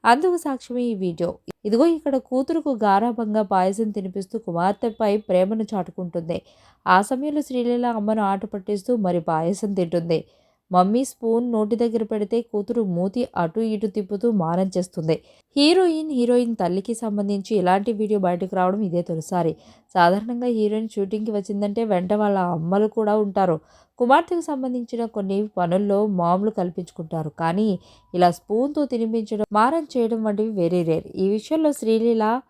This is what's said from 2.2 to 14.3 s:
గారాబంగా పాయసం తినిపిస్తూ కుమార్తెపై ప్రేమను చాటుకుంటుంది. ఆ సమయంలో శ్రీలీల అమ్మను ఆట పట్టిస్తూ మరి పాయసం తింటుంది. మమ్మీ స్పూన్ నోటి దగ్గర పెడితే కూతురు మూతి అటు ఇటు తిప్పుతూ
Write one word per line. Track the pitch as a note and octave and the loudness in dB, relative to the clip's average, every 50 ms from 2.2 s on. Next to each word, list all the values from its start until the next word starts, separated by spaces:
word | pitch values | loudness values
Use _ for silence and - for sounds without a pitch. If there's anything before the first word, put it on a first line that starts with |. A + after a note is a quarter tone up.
| B3+ - B3+ B3+ C4+ - E4 E4 D4 D4 C4 | -2 -2 -2 -2 0 0 -2 -2 0 -2 -2
గారాబంగా | G#3+ G#3+ G3+ G3 G3 A3 A#3+ A#3 A3+ A#3 G#3+ G#3 A3 | 2 2 4 4 4 4 0 -2 -2 -4 -2 0 0
పాయసం | G#3 F#3+ G3+ F#3+ F#3 F#3+ G3 G#3 A3+ G#3+ | 0 2 2 2 2 2 0 0 -2 -2
తినిపిస్తూ | G3+ G#3+ F#3 F#3+ F#3 G3 F#3+ _ - A3+ | -2 -6 -8 -6 -6 -8 -8 _ -10 -8
కుమార్తెపై | A3+ - E3 E3+ F3 F#3+ G3+ _ - A#3 A3 _ A3+ G#3 G3+ | -8 -4 -2 0 0 0 0 _ -4 -6 -2 _ 0 0 0
ప్రేమను | G#3+ G#3 - F#3 F3+ F#3 G3 A3+ A3 A3 | 0 0 2 2 2 2 2 0 -4 -4
చాటుకుంటుంది. | - A3+ G3 F3 - - - F#3 F3 - F3 E3 D#3+ E3+ E3+ _ _ _ _ _ - _ _ _ | -4 -4 -6 -6 -6 -8 -10 -10 -6 -6 -8 -6 -4 -6 -6 _ _ _ _ _ -20 _ _ _
ఆ | F#3+ F#3 F#3 | 4 4 4
సమయంలో | G3+ - C4+ B3+ C#4 D4+ D4 D4+ | 4 2 -2 -2 -2 -2 -2 -2
శ్రీలీల | D4+ - C4 B3 A#3+ A#3+ A#3+ A#3+ A#3+ | -4 -2 -4 -2 0 0 0 0 0
అమ్మను | A#3+ A#3 A3 G#3 G#3 A3 A3 | -2 -2 -2 -2 -2 0 0
ఆట | G#3 G3 G3 F#3+ - | 0 0 0 -2 -4
పట్టిస్తూ | G3+ - G3+ F#3 - G#3 G3 F#3+ - B3 | -8 -10 -10 -6 -4 -4 -4 0 -2 0
మరి | A3+ G3+ F3+ F3 F3 | 0 2 0 0 0
పాయసం | E3 - E3 D#3+ D#3+ E3+ G3+ G3 - G3+ G3+ | 0 0 -2 0 0 0 -2 -2 -4 -4 0
తింటుంది. | F#3+ F3+ E3 F3 E3+ E3+ E3+ E3 D#3 - _ _ _ _ _ _ _ _ _ | -2 -2 0 0 -2 0 0 -2 -2 -2 _ _ _ _ _ _ _ _ _
మమ్మీ | F#3 F3+ F3+ G3 G#3+ B3 C4+ | 2 4 4 4 2 0 0
స్పూన్ | - - _ - A3+ A3+ A#3 B3 B3 | -2 -6 _ -2 0 0 0 0 0
నోటి | A#3 A3 G#3+ G#3 A#3 | 0 0 0 0 0
దగ్గర | G#3+ A#3+ A#3 A3 A#3 A3 | 0 0 0 0 -2 -2
పెడితే | G#3 A3+ G#3+ G#3 F#3+ A3+ A#3 | -2 -2 -4 -2 0 -2 -2
కూతురు | A#3 _ - G#3 G3+ - A#3 A#3+ A3 | -2 _ -4 -4 -4 -2 -2 -2 0
మూతి | F#3+ F3 E3+ F3+ F#3 - B3 B3 - - | 0 0 0 -2 -2 -2 -2 -4 -2 -2
అటు | - E3+ E3 D#3+ A3 | -2 -2 -2 0 -2
ఇటు | A3+ A3+ A3 G3+ A3 G#3 | -2 -2 -2 -2 -4 -4
తిప్పుతూ | - G#3+ G3+ F#3 G#3 G3 A#3 A#3+ | -4 -4 -6 -4 -6 -2 0 0